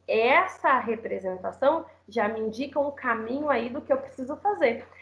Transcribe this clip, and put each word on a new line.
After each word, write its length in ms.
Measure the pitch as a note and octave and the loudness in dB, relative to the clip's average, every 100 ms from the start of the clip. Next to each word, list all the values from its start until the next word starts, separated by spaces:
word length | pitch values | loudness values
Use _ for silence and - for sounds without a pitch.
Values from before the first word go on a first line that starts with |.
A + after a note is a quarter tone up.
| - | -2
essa 720 | G#3+ A#3+ D#4 F#4 - D#4+ B3+ | 2 4 4 2 0 2 2
representação 1080 | G#3+ A3+ G3+ G3 F#3 F#3 F#3+ - C4+ D#4+ - _ - | 2 -4 -4 -6 -4 -6 -8 0 2 2 -2 _ -8
já 200 | A3 G#3 | -2 -2
me 140 | A3 | -2
indica 380 | A3 G#3+ C#4 D4 | -4 -4 -4 -2
um 120 | C#4+ | -2
caminho 580 | C#4 B3+ A3+ A3 C4+ D4+ | -2 -2 -2 -2 -4 0
aí 200 | B3 A#3+ | 0 0
do 120 | C4+ | -8
que 100 | - | 0
eu 60 | C4 | -2
preciso 380 | - - B3+ B3+ | -2 -10 -8 -2
fazer. 480 | G4+ G4 C4 A3+ - - | 0 2 2 2 -8 -20